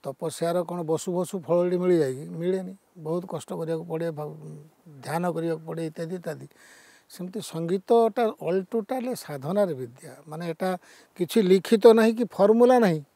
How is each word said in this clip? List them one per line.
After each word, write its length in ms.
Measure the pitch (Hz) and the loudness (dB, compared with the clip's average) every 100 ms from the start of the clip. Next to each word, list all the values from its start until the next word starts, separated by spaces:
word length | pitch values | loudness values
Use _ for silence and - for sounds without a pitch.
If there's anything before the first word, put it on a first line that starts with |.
ତପସ୍ୟାର 600 | 143 135 165 - 165 175 | -12 -8 -8 -4 -2 -2
କ'ଣ 200 | 170 175 | -2 -6
ବସୁ 300 | 160 160 - | -2 -4 -2
ବସୁ 260 | 175 180 190 | -4 -4 -8
ଫଳ 280 | 151 175 175 | 0 0 2
ଏଠି 100 | 180 | 0
ମିଳିଯାଏ 380 | 180 175 139 | 2 2 2
କି? 60 | 131 | -2
ମିଳେନି। 560 | 170 170 175 190 185 196 _ 180 | -10 -6 -4 -4 -6 -14 _ -14
ବହୁତ 280 | 151 175 180 | -6 -6 -6
କଷ୍ଟ 260 | 165 - | -10 -8
କରିବାକୁ 320 | 160 160 160 | -8 -6 -6
ପଡ଼େ, 260 | 170 160 165 | -6 -6 -6
ଭ-, 260 | 147 151 156 156 156 147 _ - 139 | -6 -12 -12 -16 -18 -20 _ -20 -16
ଧ୍ୟାନ 280 | 131 160 180 | -8 -4 -4
କରିବାକୁ 360 | 165 165 160 160 | -4 -4 -6 -8
ପଡ଼େ 200 | 160 160 | -8 -8
ଇତ୍ୟାଦି 280 | 156 165 | -8 -10
ଇତ୍ୟାଦି। 340 | 185 170 143 139 _ - - - _ _ | -8 -10 -12 -14 _ -20 -20 -20 _ _
ସେମିତି 300 | - 180 175 | -14 -12 -10
ସଙ୍ଗୀତଟା 880 | 165 165 165 190 - 233 226 214 226 | -10 -8 -4 -4 2 4 4 2 -2
all 380 | - 156 185 185 | -2 -4 -2 -2
total 400 | 233 202 262 247 | -6 -4 -6 -6
ସାଧନାର 600 | 226 - 143 139 196 196 | -8 -10 -10 -4 0 0
ବିଦ୍ୟା। 360 | 139 123 127 139 127 - | -2 -10 -14 -20 -20 -14
ମାନେ 200 | 160 170 | -10 -8
ଏଟା 280 | 160 185 180 _ - _ - | -4 -4 -4 _ -20 _ -6
କିଛି 240 | 175 226 | 0 2
ଲିଖିତ 440 | 185 190 - 226 233 | 4 4 4 8 8
ନାହିଁ 260 | 226 220 | 8 4
କି 120 | 226 | 2
ଫର୍ମୁଲା 540 | 226 - 202 226 247 254 | -4 2 4 6 6 6
ନାହିଁ। 260 | 214 156 143 | 4 2 -6